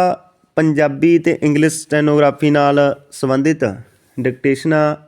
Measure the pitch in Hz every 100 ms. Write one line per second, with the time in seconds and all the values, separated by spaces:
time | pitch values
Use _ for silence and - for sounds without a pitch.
0 | 180 - _ _ _ - 156 147 147 139
1 | 165 165 170 - 147 147 156 156 - 151
2 | 147 147 143 - 151 147 143 143 143 -
3 | _ - 135 131 147 160 113 95 - _
4 | _ - 127 127 139 135 160 156 151 151